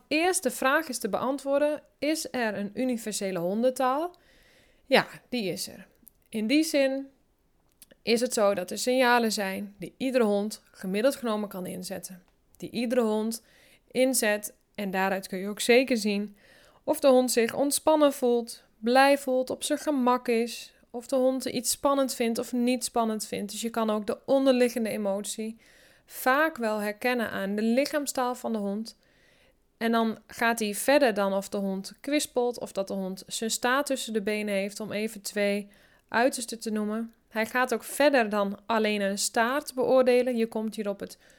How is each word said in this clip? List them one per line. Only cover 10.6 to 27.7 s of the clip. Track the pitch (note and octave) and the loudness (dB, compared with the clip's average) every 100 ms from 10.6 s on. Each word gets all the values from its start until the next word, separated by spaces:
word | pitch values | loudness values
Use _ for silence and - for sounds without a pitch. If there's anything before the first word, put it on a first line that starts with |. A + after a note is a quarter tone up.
| _ | _
gemiddeld | - F#3 G3+ C4 C#4 | -12 -6 0 0 0
genomen | A#3 G#3+ G3+ | -4 -4 -4
kan | F#3+ F#3 | -8 -10
inzetten. | F#3 F3+ F#3 - F#3 _ _ _ _ | -10 -10 -12 -12 -18 _ _ _ _
Die | - | -8
iedere | A3+ A#3+ B3+ | -4 0 2
hond | A3 G#3+ A3 A3 - _ _ _ _ | 2 0 -2 -6 -12 _ _ _ _
inzet | B3 C4 B3+ G#3+ G#3 - - _ | 2 2 2 0 0 -4 -16 _
en | - G3+ | -8 -4
daaruit | F#3+ F#3+ F#3+ - | 0 0 -2 -4
kun | F#3 | -8
je | G3+ | -6
ook | G3+ | -2
zeker | - A#3+ C4 A#3 | 4 6 6 2
zien | G#3 G3+ G#3 - _ - - _ - | 2 0 -4 -10 _ -20 -20 _ -4
of | D4+ | 4
de | C#4 | 6
hond | B3+ B3+ | 6 6
zich | B3 A3+ | 2 2
ontspannen | - C#4+ - D#4 D#4 C#4+ | 0 0 2 4 6 4
voelt, | C#4 B3 A#3+ A#3 - _ _ | 4 2 2 -2 -12 _ _
blij | A3 B3+ C#4 C#4 | 2 6 6 4
voelt, | C4+ B3+ B3+ | 2 0 0
op | - | -4
zijn | - D4 | -2 -2
gemak | D4+ C#4 B3 B3 B3 | 0 2 2 2 2
is, | A3+ A#3 - - _ _ | 0 -2 -6 -16 _ _
of | A#3+ A#3 | -14 -2
de | C4 | 2
hond | C4 C4 | 2 0
iets | B3+ - - | -4 -4 -4
spannend | - C#4+ C#4 C4 | 0 2 2 0
vindt | - A#3 A#3 | 0 -2 -2
of | - | -4
niet | B3 A#3+ B3+ | 0 0 0
spannend | - A#3+ A3+ G#3+ - | -2 -2 0 -2 -6
vindt. | F#3+ G3+ | -6 -6
Dus | G#3+ | -6
je | A3+ | -6
kan | A#3 A3 | -2 -2
ook | G#3+ G#3 | -2 -4
de | - | -6
onderliggende | - C4+ C4+ B3 B3 A#3+ G#3+ | 0 4 4 4 2 0 -4
emotie | G#3+ G3+ G3+ G3+ - A3 A3+ _ - - _ | -2 -2 -2 -6 -8 -8 -10 _ -20 -20 _
vaak | _ - B3+ C#4 D#4+ D#4 | _ -2 2 4 2 0
wel | A3 G#3+ | -2 -2
herkennen | G#3 G#3 B3 B3 G#3+ | -4 -2 -2 0 -2
aan | G3 G3 | -4 -4
de | G#3 | 0
lichaamstaal | A3+ | 2